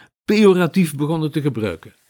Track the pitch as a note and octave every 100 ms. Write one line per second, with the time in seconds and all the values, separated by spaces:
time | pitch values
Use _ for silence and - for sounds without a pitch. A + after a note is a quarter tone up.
0 | - _ - G#3+ G3+ F3+ E3 F#3+ E3 C#3
1 | D3 E3 D#3 D#3 C#3 A2+ G#2+ E2 - _